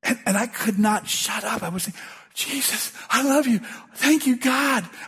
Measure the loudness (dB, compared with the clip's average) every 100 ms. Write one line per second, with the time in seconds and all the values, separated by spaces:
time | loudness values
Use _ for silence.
0 | -2 -2 0 0 0 -2 -2 2 2 2
1 | -2 -4 -4 -4 -4 -4 -4 -6 -6 -10
2 | -18 -20 -16 -8 -6 -2 -2 -2 -6 -10
3 | -2 0 4 4 4 0 -2 -16 -18 -2
4 | 4 4 4 2 2 2 2 0 -2 -14